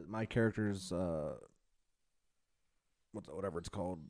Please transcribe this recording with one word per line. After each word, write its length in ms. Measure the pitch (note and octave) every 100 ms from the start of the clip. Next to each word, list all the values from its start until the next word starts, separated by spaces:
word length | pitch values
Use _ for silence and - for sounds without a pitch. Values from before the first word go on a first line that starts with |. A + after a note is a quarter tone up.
| D#2+
my 160 | A2 A2
character's, 640 | B2 A2+ G#2 G#2 G2 F2+
uh, 440 | F2 F2+ D#2+ D2+ B1 - _ _ _ _ _ _ _ _ _ _ _ _ _ _ _ _
what's, 160 | G#2+ -
whatever 300 | D#2+ G2 E2+
it's 100 | E2+
called, 320 | G2+ F2+ F2 D2